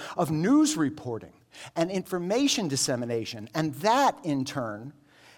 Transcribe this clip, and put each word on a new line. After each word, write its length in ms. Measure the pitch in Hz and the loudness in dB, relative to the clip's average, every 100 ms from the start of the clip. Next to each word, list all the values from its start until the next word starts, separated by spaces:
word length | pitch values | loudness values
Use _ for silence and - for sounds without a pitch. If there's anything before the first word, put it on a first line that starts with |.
| - - | -6 -2
of 140 | 160 | 0
news 460 | 156 190 294 302 196 | 2 4 6 6 4
reporting 560 | 139 - 123 110 80 - _ - - 170 | 0 -2 -6 -8 -10 -20 _ -20 -8 -2
and 160 | 170 | 0
information 760 | 190 180 180 175 233 277 - 170 | -2 -4 -4 0 2 2 2 0
dissemination, 800 | 135 - 120 120 117 107 113 113 | 0 0 0 -2 -4 -4 -10 -6
and 220 | 156 160 131 | -4 -2 0
that, 420 | 202 254 262 - | 2 4 4 2
in 220 | 156 139 127 | -2 -2 -2
turn, 480 | 143 113 104 131 - _ _ - | -4 -6 -8 -12 -18 _ _ -20